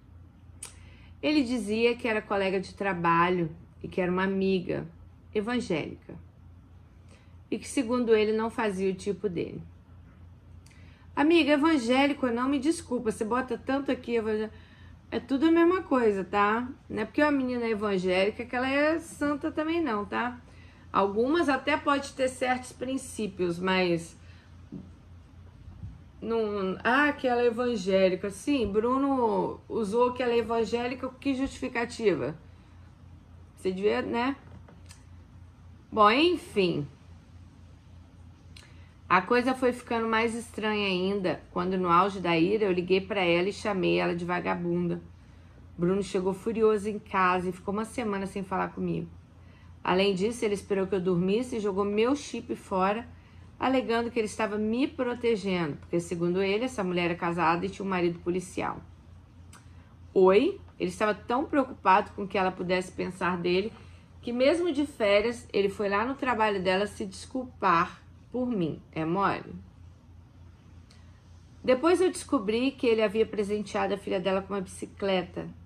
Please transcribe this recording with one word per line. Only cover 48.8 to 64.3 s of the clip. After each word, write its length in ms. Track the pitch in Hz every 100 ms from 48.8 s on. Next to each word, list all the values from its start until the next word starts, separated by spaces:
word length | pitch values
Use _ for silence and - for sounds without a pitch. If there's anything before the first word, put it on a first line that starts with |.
| 180 165 170 - - - - - - -
Além 320 | - 185 202 185
disso, 280 | 208 233
ele 100 | 220
esperou 340 | 196 - 196 190
que 80 | 196
eu 60 |
dormisse 560 | 180 175 185 214 247 233
e 20 |
jogou 240 | 202 190
meu 320 | 202 208 233 285
chip 400 | - 233 - 226
fora, 520 | - 190 190 214 254 - - - - -
alegando 500 | 254 262 208 233 233
que 80 | 233
ele 80 | 214
estava 320 | - 214 208
me 300 | 214 233 294
protegendo, 880 | - 240 240 240 220 196 180 156 143
porque, 220 | - 170
segundo 420 | 170 175 175 180
ele, 240 | 196 208 254
essa 180 | 254
mulher 220 | 185 175 170
era 100 | 170
casada 500 | 180 170 160 170 190
e 40 |
tinha 160 | - 196
um 40 |
marido 280 | 185 175 170
policial. 640 | 180 180 185 - - - - - - - - - - - - - - - -
Oi? 460 | 196 185 196 320 - - -
Ele 100 | 180
estava 240 | - 214
tão 320 | 202 - 247 311
preocupado 640 | 294 262 226 196 208 208
com 120 | -
o 40 | 196
que 100 | 202
ela 140 | 185
pudesse 400 | 185 180 180 185
pensar 440 | - 185 180 175 175
dele 340 | 175 180 220 - - - - -
que 80 | -